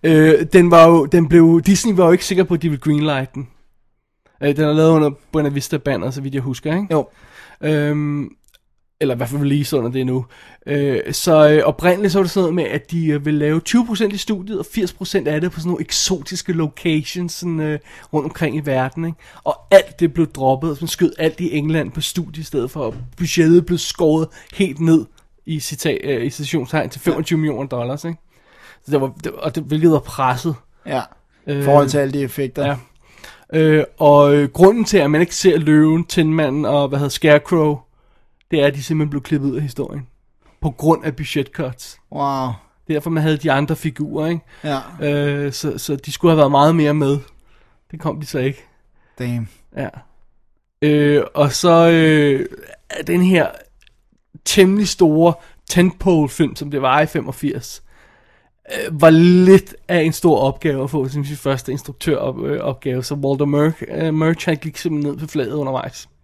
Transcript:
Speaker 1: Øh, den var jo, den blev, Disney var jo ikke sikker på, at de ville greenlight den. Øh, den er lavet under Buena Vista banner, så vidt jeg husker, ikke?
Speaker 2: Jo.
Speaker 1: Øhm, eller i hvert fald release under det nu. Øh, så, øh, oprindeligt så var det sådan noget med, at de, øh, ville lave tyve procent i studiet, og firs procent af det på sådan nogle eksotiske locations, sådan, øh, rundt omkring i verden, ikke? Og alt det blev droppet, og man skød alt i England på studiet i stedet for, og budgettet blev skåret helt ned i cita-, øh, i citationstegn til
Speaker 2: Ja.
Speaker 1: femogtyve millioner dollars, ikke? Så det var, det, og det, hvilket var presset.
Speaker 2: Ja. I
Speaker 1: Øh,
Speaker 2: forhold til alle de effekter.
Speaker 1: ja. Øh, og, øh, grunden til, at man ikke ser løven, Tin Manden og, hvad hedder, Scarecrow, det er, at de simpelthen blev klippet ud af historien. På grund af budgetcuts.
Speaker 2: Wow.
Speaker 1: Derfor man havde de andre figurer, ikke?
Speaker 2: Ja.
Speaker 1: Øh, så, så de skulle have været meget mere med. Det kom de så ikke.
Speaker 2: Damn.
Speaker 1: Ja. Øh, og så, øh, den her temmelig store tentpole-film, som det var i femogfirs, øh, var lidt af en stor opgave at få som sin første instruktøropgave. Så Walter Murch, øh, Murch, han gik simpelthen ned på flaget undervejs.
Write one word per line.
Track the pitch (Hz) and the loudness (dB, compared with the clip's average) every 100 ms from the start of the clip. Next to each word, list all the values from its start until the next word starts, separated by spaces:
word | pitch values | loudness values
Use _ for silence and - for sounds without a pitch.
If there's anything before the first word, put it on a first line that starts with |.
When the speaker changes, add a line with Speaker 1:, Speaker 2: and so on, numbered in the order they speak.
Speaker 1:
Øh, | 160 156 156 156 160 | 4 4 6 4 6
den | 190 175 | 4 8
var | 170 165 | 8 8
jo, | 170 147 | 6 4
den | 175 156 | 2 4
blev, | 170 165 165 | 6 6 6
Disney | 180 190 233 | 2 0 2
var | 185 170 | 2 4
jo | |
ikke | 175 - | 4 2
sikker | 180 | 0
på, | 185 | 0
at | 170 | 0
de | 165 | -2
ville | 143 | -2
greenlight | 156 147 151 139 131 135 | -2 0 0 -4 -6 -12
den. | 127 _ _ _ _ _ _ _ _ _ | -16 _ _ _ _ _ _ _ _ _
Øh, | 143 143 | -2 0
den | 151 | 0
er | |
lavet | 151 160 | 4 4
under | 160 151 139 _ | 4 2 -2 _
Buena | 156 147 | -2 -2
Vista | 139 - 147 | -4 -6 -6
banner, | 143 107 107 | -4 -4 -6
så | 131 | -8
vidt | 139 | -8
jeg | 135 | -6
husker, | 127 127 156 170 | -6 -8 -6 -4
ikke? | 202 | -2
Speaker 2:
Jo. | 160 127 _ _ - - _ | -2 -4 _ _ -20 -20 _
Speaker 1:
Øhm, | 151 151 147 151 147 147 127 _ _ _ _ _ _ _ | -4 -2 -2 -2 -4 -6 -8 _ _ _ _ _ _ _
eller | 147 117 | -4 -2
i | |
hvert | 120 | -4
fald | 143 | -2
release | 143 143 143 151 | -2 -2 -2 -2
under | 117 | -2
det | 131 131 | -4 -4
nu. | 127 120 - - _ - | -4 -6 -18 -20 _ -6
Øh, | 143 143 123 - | -4 -2 -2 -4
så, | 147 - 156 151 | -4 2 6 6
øh, | 151 | 6
oprindeligt | 147 - 175 180 208 | 2 2 0 2 0
så | 190 | 0
var | |
det | 180 | 0
sådan | 196 | 0
noget | 175 175 | -2 -2
med, | |
at | 147 214 - | -4 -6 -6
de, | 170 160 | -4 -2
øh, | 147 147 | -2 -2
ville | 151 | 0
lave | 147 160 | 0 -2
tyve | - 240 240 | 0 0 0
procent | 202 214 | -2 -4
i | 202 | -4
studiet, | - 208 196 214 | -6 -6 -6 -8
og | - | -6
firs | - 180 | -6 -6
procent | - 185 196 139 | -6 -4 -4 -2
af | 151 | -2
det | 175 | -4
på | 165 | -6
sådan | 165 | -6
nogle | 175 | -6
eksotiske | 160 - - 185 - 180 - | -6 -4 -2 -4 -6 -10 -6
locations, | 165 151 - 175 156 - 180 175 | -4 -4 -4 -4 -2 -4 -8 -8
sådan, | - 175 160 | -8 -6 -4
øh, | 156 151 _ - - | -4 -6 _ -20 -6
rundt | 156 143 | -6 -6
omkring | - 156 143 | -6 -6 -4
i | 147 | -4
verden, | 131 131 165 165 | -2 -4 -6 -10
ikke? | 160 - - | -10 -18 -10
Og | - - - | -6 -6 0
alt | 196 - - | 0 0 -4
det | 170 | -4
blev | 151 160 | -2 -4
droppet, | - 135 135 160 | -2 -2 -2 -4
og | 143 | -8
man | 165 | -10
skød | - 170 - | -2 -4 -2
alt | 160 156 | -6 -4
i | 175 156 | -6 -4
England | 151 160 147 | -4 -4 -4
på | - | -8
studiet | - - 165 160 | -8 -8 -10 -14
i | 156 | -8
stedet | 143 123 | -6 -6
for, | 160 | -6
og | 120 - - - | -10 -10 -16 -8
budgettet | 180 - 160 175 170 | -4 2 4 4 4
blev | 175 | -4
skåret | - - 165 156 160 - - | -4 -2 0 0 -2 -10 -20
helt | - 190 143 | -4 -4 0
ned | 165 160 107 _ _ _ - | 2 2 0 _ _ _ -10
i | 156 | -8
cita-, | - 147 165 123 | -8 -6 -4 -4
øh, | - 131 120 | -4 -4 -4
i | |
citationstegn | - 143 160 127 160 131 | -6 -6 -6 -4 -4 -6
til | - - | -4 -4
Speaker 2:
Ja. | |
Speaker 1:
femogtyve | 156 156 160 | -2 -2 -2
millioner | 156 123 139 | -2 -4 -8
dollars, | 123 120 147 170 | -6 -6 -8 -10
ikke? | 165 _ _ _ _ - - - | -12 _ _ _ _ -20 -20 -4
Så | |
det | 143 | -2
var, | 135 - | -2 -6
det, | - | -12
og | - - 143 | -8 -6 -6
det, | |
hvilket | 135 156 165 | -4 2 4
var | 151 | 2
presset. | - - 131 127 165 143 _ _ - | -2 -4 -2 -2 -4 -8 _ _ -8
Speaker 2:
Ja. | 131 - _ _ _ - | -8 -8 _ _ _ -8
I | |
Speaker 1:
Øh, | 143 139 | -4 2
Speaker 2:
forhold | 143 139 | 4 4
til | 143 | 0
alle | 139 | -2
de | 143 | -4
effekter. | 135 - 135 143 139 | -6 -6 -8 -4 -4
Speaker 1:
ja. | 135 - _ _ _ - - _ | -6 -10 _ _ _ -20 -20 _
Øh, | 160 156 156 143 _ | 2 4 4 0 _
og, | 151 143 143 147 | 6 6 6 4
øh, | 143 | 2
grunden | - 190 226 214 | 6 6 6 2
til, | 202 | 2
at | 143 | 2
man | 151 | 2
ikke | 170 - | 0 2
ser | 190 165 | 2 2
løven, | 151 151 156 160 170 | 4 4 4 2 0
Tin | - 156 | 0 0
Manden | 160 151 139 127 | 0 0 -2 0
og, | 143 139 | 0 0
hvad | 139 | -2
hedder, | 143 | -4
Scarecrow, | - 160 147 - 170 156 143 _ _ _ _ _ _ _ | 0 4 4 4 0 0 -2 _ _ _ _ _ _ _
det | 160 | 0
er, | 143 | 0
at | 139 | 0
de | |
simpelthen | 127 156 151 | -6 -2 -2
blev | 143 | -4
klippet | - 151 135 | -4 -4 -2
ud | 139 | -4
af | |
historien. | 147 - - 143 127 _ _ _ _ _ | -8 -8 -10 -10 -16 _ _ _ _ _
På | 160 | -8
grund | - 151 165 160 | -2 0 0 -2
af | 127 | -8
budgetcuts. | 143 151 131 - 131 123 - - _ 147 | -6 -6 -6 -8 -10 -10 -20 -20 _ -6
Speaker 2:
Wow. | 139 135 127 104 _ _ - | -4 -4 -6 -8 _ _ -6
Speaker 1:
Derfor | 151 165 | -4 -2
man | 160 | -2
havde | 156 151 | 0 0
de | 160 | 0
andre | 135 143 160 | -2 -2 -4
figurer, | 160 127 147 147 156 | -6 -6 -8 -4 -4
ikke? | 170 _ _ | -6 _ _
Speaker 2:
Ja. | 156 139 - 170 147 | -8 -8 -8 -6 -4
Speaker 1:
Øh, | 143 143 143 143 | -2 -2 -4 -6
så, | 135 151 - | -6 -8 -8
så | - 143 | -6 -8
de | - | -8
skulle | - 170 | -2 2
have | 156 | 4
været | 139 | 4
meget | 143 151 165 | 4 4 4
mere | 147 | 2
med. | 151 139 139 123 _ _ _ _ _ _ | 0 0 -2 -6 _ _ _ _ _ _
Det | 160 | -10
kom | 165 151 | -8 -8
de | 147 | -8
så | 135 | -4
ikke. | 131 135 _ _ _ _ _ _ | -4 -6 _ _ _ _ _ _
Speaker 2:
Damn. | 123 120 110 _ _ - | -6 -6 -8 _ _ -12
Speaker 1:
Ja. | 131 - _ _ _ _ _ _ _ _ | -10 -12 _ _ _ _ _ _ _ _
Øh, | 151 147 147 147 - | 0 2 4 2 0
og | - 143 | 0 0
så, | - 180 165 170 | 2 4 6 6
øh, | 165 160 156 147 135 - - - - _ - 160 | 4 4 4 2 0 -4 -10 -20 -20 _ -12 -2
den | 175 | 2
her | 180 180 - - - _ _ _ _ _ _ - - | 4 2 0 -6 -20 _ _ _ _ _ _ -14 -2
temmelig | - 190 202 202 | 4 4 4 -2
store | - 170 156 170 165 - _ - | 2 2 4 2 2 -12 _ -4
tentpole-film, | 175 180 - 196 170 143 - 147 - | 2 2 0 0 2 0 -2 -4 -4
som | 147 | -8
det | 143 | -4
var | 131 139 | 0 2
i | 156 | 0
femogfirs, | 160 - 131 147 - - - - _ _ _ _ _ _ _ - - 202 | -4 -8 -8 -8 -8 -12 -20 -20 _ _ _ _ _ _ _ -14 -10 -8
øh, | 156 | 4
var | 165 | 6
lidt | 160 175 180 180 190 - - - | 8 6 6 8 6 6 -20 -4
af | 175 | 0
en | 156 | 0
stor | 156 175 127 | 0 2 2
opgave | 135 - 160 135 | 0 -2 -4 -4
at | 135 | -4
få | 151 131 | -4 -4
som | 143 139 | -6 -8
sin | 147 | -6
første | 143 135 - | -4 -4 -6
instruktøropgave. | 127 - 135 - 143 131 127 135 147 - 127 139 127 | -10 -10 -8 -4 -2 -4 -6 -6 -6 -6 -6 -6 -6
Så | 123 143 | -6 -6
Walter | 139 139 143 | -4 -2 0
Murch, | 143 151 156 - - | 2 0 -2 -10 -6
øh, | 160 | -4
Murch, | 156 160 160 - | 0 0 -2 -4
han | 156 | -6
gik | 160 - | -8 -8
simpelthen | 175 151 143 | -6 -4 -4
ned | 143 | -6
på | 151 | -8
flaget | 156 123 | -6 -6
undervejs. | 147 135 131 123 - - _ | -6 -6 -6 -8 -14 -20 _